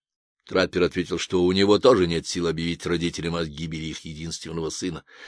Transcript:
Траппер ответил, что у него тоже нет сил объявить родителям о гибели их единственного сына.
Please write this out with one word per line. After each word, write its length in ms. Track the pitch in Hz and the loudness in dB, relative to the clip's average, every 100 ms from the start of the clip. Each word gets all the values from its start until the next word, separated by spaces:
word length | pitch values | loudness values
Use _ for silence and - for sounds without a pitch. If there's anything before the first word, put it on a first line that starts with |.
| _ _ _ _ - | _ _ _ _ -4
Траппер 380 | 95 92 90 | 0 0 2
ответил, 340 | 85 92 82 85 | 0 0 -4 -4
что 260 | - 92 | -2 2
у 80 | 87 | 2
него 260 | 95 98 104 | 4 6 6
тоже 280 | 127 113 85 | 6 6 4
нет 200 | 82 - | 0 -4
сил 200 | 90 85 | -2 -2
объявить 400 | 80 85 82 85 | -2 -4 -4 -2
родителям 480 | 85 85 80 82 | 0 -2 -2 -4
о 100 | 85 | -4
гибели 400 | 82 73 80 80 | -4 -6 -8 -6
их 220 | 80 76 85 | -8 -10 -12
единственного 640 | 78 82 80 80 82 80 | -10 -10 -10 -8 -6 -6
сына. 340 | - 92 78 - - | -6 -6 -8 -14 -20